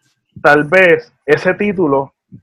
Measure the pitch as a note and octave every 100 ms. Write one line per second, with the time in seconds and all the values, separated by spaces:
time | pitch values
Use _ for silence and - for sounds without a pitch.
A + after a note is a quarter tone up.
0 | _ _ _ - D#3+ D3 D3 F#3 F#3 D#3+
1 | - _ - D3 F#3 F#3 G#3 F#3+ D#3+ C3+
2 | C3+ _ _ -